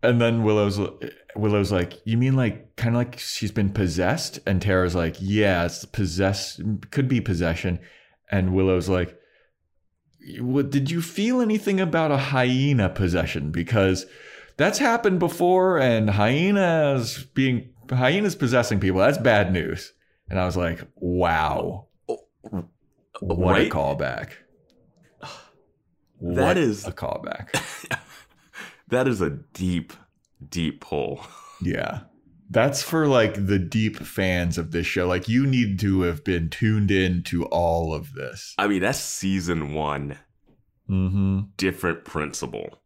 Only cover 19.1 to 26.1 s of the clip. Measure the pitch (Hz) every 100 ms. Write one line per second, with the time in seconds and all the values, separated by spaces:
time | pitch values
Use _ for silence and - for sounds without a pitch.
19.1 | 143 120 107 95 92 80 80 - _ _
20.1 | _ - 92 90 90 87 85 - _ 87
21.1 | 90 87 80 78 - - - - _ -
22.1 | - _ _ 110 101 82 _ _ _ _
23.1 | - 95 98 90 95 - 82 69 71 69
24.1 | 58 - - _ _ _ _ _ _ _
25.1 | _ - - - _ _ _ _ _ _